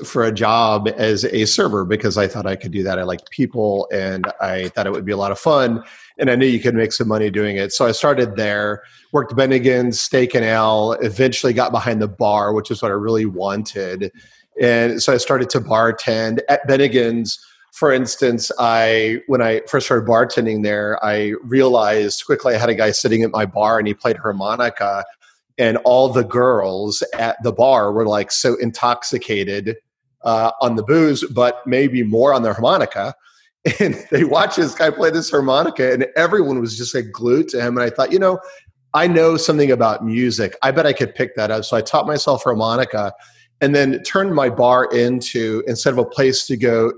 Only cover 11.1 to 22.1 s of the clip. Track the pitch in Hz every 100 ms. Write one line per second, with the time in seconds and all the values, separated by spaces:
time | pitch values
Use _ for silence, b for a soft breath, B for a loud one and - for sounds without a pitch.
11.1 | 101 131 117 131 120 123 120 101 110 104
12.1 | 98 110 104 101 107 101 113 113 101 107
13.1 | 113 110 90 98 101 107 101 92 95 98
14.1 | - b b b - 120 117 120 117 -
15.1 | 127 - 135 123 131 - 110 113 113 -
16.1 | 110 110 113 - 143 131 135 139 123 117
17.1 | 117 107 - b b b - 156 131 123
18.1 | - 127 120 - - 123 113 113 113 110
19.1 | 117 - 127 117 110 - 143 - 123 104
20.1 | 113 120 - 113 107 104 104 104 107 107
21.1 | 104 107 104 123 131 131 120 104 107 104